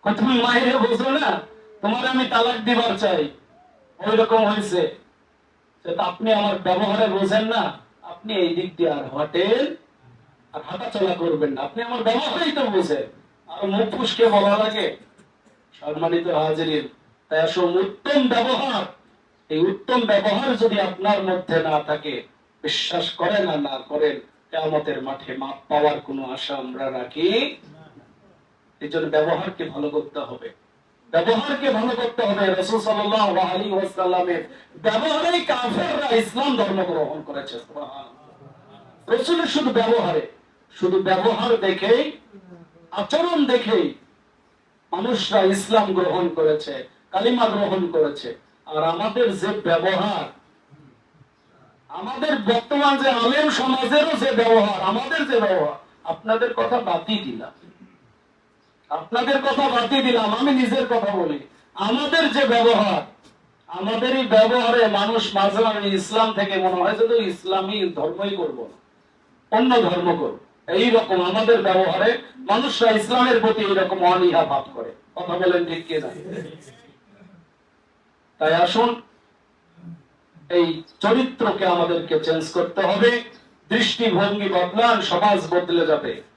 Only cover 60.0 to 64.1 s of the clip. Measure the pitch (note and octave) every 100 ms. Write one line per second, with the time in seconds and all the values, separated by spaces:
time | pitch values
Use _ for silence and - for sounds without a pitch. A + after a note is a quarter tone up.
60 | B3+ A#3 G#3+ A3+ C#4 C4 A#3+ C4+ A#3 A#3
61 | G3+ F#3+ D#3+ C#3+ - _ _ - - B3
62 | D4 E4 D4+ A3+ C4+ A#3 A#3 A3 D#3+ -
63 | - - - _ _ _ _ F3 G3 A3+
64 | B3+